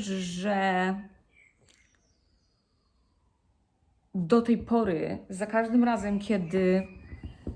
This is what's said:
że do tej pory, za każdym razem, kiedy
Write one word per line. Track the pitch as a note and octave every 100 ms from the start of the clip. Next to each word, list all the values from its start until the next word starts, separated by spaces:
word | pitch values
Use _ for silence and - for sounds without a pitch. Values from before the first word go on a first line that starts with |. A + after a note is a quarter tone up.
| G3+
że | F#3+ F3+ F3 G3+ G3 F#3+ F#3 F#3 G3 G3+ - _ _ _ _ _ _ _ _ _ _ _ _ _ _ _ _ _ _ _ _ _ _ _ _ _ _ _ _ _ F#3+
do | E3 A#3
tej | A#3 A#3
pory, | - A#3 G#3 D#3+ D#3+ G3 -
za | F#3 G#3+
każdym | A3 A3+ A#3+
razem, | A#3+ A3+ G3+ G3+
kiedy | G3+ G3+ E3 F#3+ F#3 F#3+ F#3+ - - - - - -